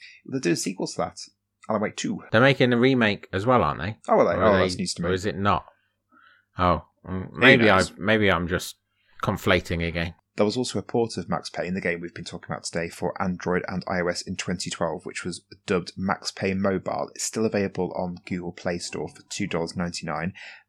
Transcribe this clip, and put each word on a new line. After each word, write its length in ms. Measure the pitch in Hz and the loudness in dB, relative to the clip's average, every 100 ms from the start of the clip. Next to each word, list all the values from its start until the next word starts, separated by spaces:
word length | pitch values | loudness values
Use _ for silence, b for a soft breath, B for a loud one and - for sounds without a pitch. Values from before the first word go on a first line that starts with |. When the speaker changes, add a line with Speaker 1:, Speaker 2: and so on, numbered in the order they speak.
| B B - | B B -8
Speaker 1:
They 140 | 131 | -2
did 120 | 170 | 0
a 20 | 156 | 0
sequel 320 | 185 180 175 | -2 -6 -6
to 100 | - | -4
that, 220 | 87 - - _ _ _ - | -6 -6 -20 _ _ _ -4
Alan 140 | 107 | -2
Wake 120 | 104 - | -2 -4
two. 280 | 107 92 - | -6 -6 2
Speaker 2:
They're 100 | 110 | 4
making 320 | 135 135 123 | 6 6 4
a 40 | 120 | 6
remake 500 | 131 127 107 101 - | 6 6 4 2 -4
as 140 | 95 113 | -2 4
well, 180 | 123 | 4
aren't 160 | 76 62 | 4 0
they? 160 | 90 117 - | -6 -6 2
Speaker 1:
Oh, 100 | 220 | 4
are 60 | 104 | 4
they? 60 | 90 | 4
Speaker 2:
Or 40 | |
Speaker 1:
Oh, 80 | 107 | 4
Speaker 2:
are 40 | 98 | 4
Speaker 1:
that's 160 | 92 90 | 2 0
Speaker 2:
they, 40 | |
Speaker 1:
news 120 | 90 - | -4 -4
to 100 | 87 | -2
Speaker 2:
or 40 | |
Speaker 1:
me. 40 | |
Speaker 2:
is 120 | 95 98 | 0 -2
it 100 | 78 | 0
not? 280 | 101 87 - _ _ _ _ b b b b - | 0 0 -2 _ _ _ _ b b b b 0
Oh, 300 | 90 82 - _ - | 2 2 -2 _ -10
mm, 240 | 92 92 | -8 -6
Speaker 1:
Who 60 | 78 | 4
Speaker 2:
maybe 320 | 127 135 107 | 6 8 8
I, 80 | 95 | 6
Speaker 1:
knows? 180 | 90 - | 4 -2
Speaker 2:
maybe 320 | 101 110 101 | 0 4 4
I'm 160 | 85 85 | 2 0
just 300 | 87 - - _ _ _ - | -2 -4 -14 _ _ _ -8
conflating 680 | - 95 98 90 - 85 85 | -4 -2 2 2 2 -4 -2
again. 280 | 85 87 - _ - | -4 -6 -8 _ 0
Speaker 1:
There 80 | 107 | 0
was 120 | 120 | 0
also 200 | 120 104 | -4 -4
a 60 | |
port 340 | - 120 113 - | -2 -2 0 -4
of 120 | 87 | -4
Max 200 | 82 - | -6 -6
Payne, 240 | - 85 | -6 -4
the 80 | 92 | -2
game 180 | 90 85 | -2 -4
we've 140 | 87 | -6
been 100 | - | -12
talking 280 | 85 - - | -12 -12 -8
about 120 | 78 | -8
today, 260 | - 87 85 | -6 -6 -6
for 300 | - - - | -4 -4 -2
Android 440 | 98 90 92 90 - | -2 -2 0 -2 -2
and 160 | 90 - | -6 -4
I 140 | 92 | -2
O 60 | 87 | -2
S 140 | 87 | -2
in 140 | - 92 | -6 -8
twenty 340 | - 87 90 | -6 -6 -6
twelve, 340 | - 85 82 | -4 -4 -4
which 200 | - - 92 | -10 -8 -8
was 160 | 85 - - - | -8 -14 -12 -2
dubbed 280 | 92 87 - | -2 -2 -4
Max 320 | 95 - - | -2 -2 -4
Payne 300 | - 98 95 | -4 -2 0
Mobile. 480 | 98 92 - - - - | 0 0 -2 -4 -6 -6
It's 80 | |
still 220 | - 113 110 | -6 0 0
available 460 | 107 98 95 87 | 0 -2 -2 -4
on 240 | 92 90 90 - | -2 -4 -6 -8
Google 240 | 92 87 | -6 -6
Play 260 | - 90 87 | -6 -6 -4
Store 320 | - 80 76 | -6 -8 -8
for 140 | - - | -10 -12
two 180 | - 98 | -6 -2
dollars 280 | 85 82 92 | -2 -4 -4
ninety-nine. 580 | 87 - 80 76 87 - B B | -4 -6 -6 -4 -4 -8 B B